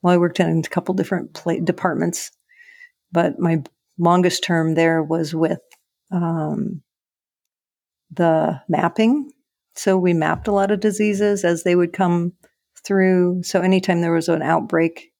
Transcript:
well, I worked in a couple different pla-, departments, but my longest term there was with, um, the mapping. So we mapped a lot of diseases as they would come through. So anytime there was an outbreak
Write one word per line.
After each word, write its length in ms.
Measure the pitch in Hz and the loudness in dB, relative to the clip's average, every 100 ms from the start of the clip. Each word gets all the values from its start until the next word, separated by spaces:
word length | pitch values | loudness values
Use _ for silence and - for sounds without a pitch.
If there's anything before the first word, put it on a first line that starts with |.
well, 120 | 180 | 4
I 40 | 175 | 2
worked 200 | 175 175 | 2 0
in 200 | 170 165 | 0 0
a 40 | 160 | -2
couple 260 | - 185 | -6 -4
different 380 | 185 190 180 160 | -4 -2 -4 -6
pla-, 260 | - - 165 | -10 -6 -4
departments, 680 | 165 170 185 147 170 175 - _ _ _ - - - _ _ | -2 -2 -2 -2 -4 -6 -12 _ _ _ -20 -20 -20 _ _
but 280 | 185 - - | 0 0 0
my 220 | 170 165 135 _ _ - | 0 0 -4 _ _ 0
longest 460 | 170 180 180 180 | 4 4 4 0
term 300 | - 170 160 | -2 0 0
there 280 | 160 165 165 | 2 2 2
was 320 | 151 165 156 | 0 -4 -4
with, 260 | 160 160 - _ _ _ _ _ | -2 -2 -2 _ _ _ _ _
um, 680 | 180 170 165 151 151 - 156 _ _ _ _ _ _ _ _ _ _ _ _ _ | -4 -2 -4 -4 -6 -6 -10 _ _ _ _ _ _ _ _ _ _ _ _ _
the 500 | 165 170 160 156 156 - | 0 2 2 0 -4 -4
mapping. 640 | 151 170 - 220 294 269 _ _ _ _ | 0 0 2 0 0 -4 _ _ _ _
So 240 | - - 190 | -6 0 2
we 140 | 180 | 2
mapped 340 | 170 156 160 - | 2 0 -2 -2
a 60 | |
lot 180 | 202 196 | 0 0
of 100 | 208 | 0
diseases 640 | 214 208 214 196 208 202 | -2 0 -2 0 0 0
as 200 | 180 170 | 0 0
they 100 | 180 | 2
would 180 | 175 175 | 2 0
come 400 | 175 180 175 175 - _ _ _ _ | 0 0 0 -2 -8 _ _ _ _
through. 580 | - 196 185 185 180 180 | -2 2 4 4 2 0
So 180 | 175 190 | -2 0
anytime 420 | 185 190 185 170 | 2 2 2 0
there 100 | 170 | 2
was 160 | 165 165 | 0 0
an 140 | 160 | 0
outbreak 680 | 143 165 - 165 165 165 - _ | 2 0 2 0 0 -2 -20 _